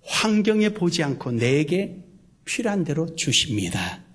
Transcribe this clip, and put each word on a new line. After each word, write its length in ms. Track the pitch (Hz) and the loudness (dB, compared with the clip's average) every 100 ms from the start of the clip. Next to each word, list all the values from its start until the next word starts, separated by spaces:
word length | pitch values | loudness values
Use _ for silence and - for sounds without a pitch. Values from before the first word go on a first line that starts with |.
환경에 680 | - - 220 214 214 214 214 | -4 0 2 2 4 4 2
보지 320 | 208 175 170 | 2 0 2
않고 300 | 147 135 131 | -2 -2 -2
내게 720 | 120 117 139 151 175 202 - - - - _ | 0 2 4 2 0 -2 -8 -20 -20 -20 _
필요한 400 | - - 233 202 | -8 -4 -2 0
대로 300 | 156 147 165 | 0 -2 -2
주십니다. 880 | 165 - 123 - 107 90 87 87 - - | -4 0 0 0 -2 -2 -2 -4 -8 -16